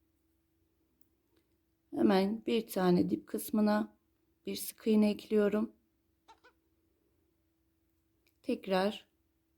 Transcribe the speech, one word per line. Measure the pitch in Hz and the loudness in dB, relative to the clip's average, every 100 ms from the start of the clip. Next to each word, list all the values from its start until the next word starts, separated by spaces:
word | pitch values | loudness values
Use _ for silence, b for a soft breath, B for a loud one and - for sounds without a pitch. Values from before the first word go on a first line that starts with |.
| _ _ _ _ _ _ _ _ _ _ _ _ _ _ _ _ _ _ _ | _ _ _ _ _ _ _ _ _ _ _ _ _ _ _ _ _ _ _
Hemen | 285 226 190 196 220 - | 0 2 4 2 -2 -4
bir | 233 226 | -4 -4
tane | - 180 180 175 | 0 2 2 2
dip | 208 - | -4 -6
kısmına | 214 - 214 214 208 214 _ _ _ _ _ - | -10 -4 0 2 0 -2 _ _ _ _ _ -12
bir | 196 | -10
sık | - - - | -12 -6 0
iğne | 214 208 | 2 2
ekliyorum. | 208 - 214 202 208 226 - _ _ _ _ _ 453 494 _ _ _ _ _ _ _ _ _ _ _ _ _ _ _ _ _ _ _ | 0 -2 0 2 0 -4 -10 _ _ _ _ _ -20 _ _ _ _ _ _ _ _ _ _ _ _ _ _ _ _ _ _ _ _
Tekrar | - 247 - 185 196 214 - _ _ _ _ | -8 -8 -2 -2 -2 -4 -14 _ _ _ _